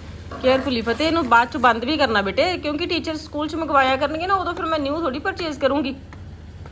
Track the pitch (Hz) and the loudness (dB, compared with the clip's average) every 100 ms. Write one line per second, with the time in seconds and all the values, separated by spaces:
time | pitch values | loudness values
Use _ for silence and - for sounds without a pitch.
0 | - - - - 254 262 269 240 220 226 | -14 -14 -12 -2 2 2 2 -2 0 0
1 | 311 330 254 233 247 302 254 226 240 311 | 2 2 4 4 4 4 4 4 2 2
2 | 262 214 196 190 339 339 294 294 349 330 | 2 2 0 2 2 0 -2 -4 -2 -2
3 | 320 311 - 294 302 320 320 285 262 262 | -4 -6 -6 -6 -4 -4 2 4 4 4
4 | 285 311 359 392 339 349 330 320 277 311 | 0 -2 0 0 0 -4 -2 0 0 -2
5 | 320 269 381 381 330 277 262 285 254 - | -2 -2 -4 -4 -4 0 0 2 -2 -6
6 | - - - - - - - | -12 -16 -16 -16 -16 -16 -16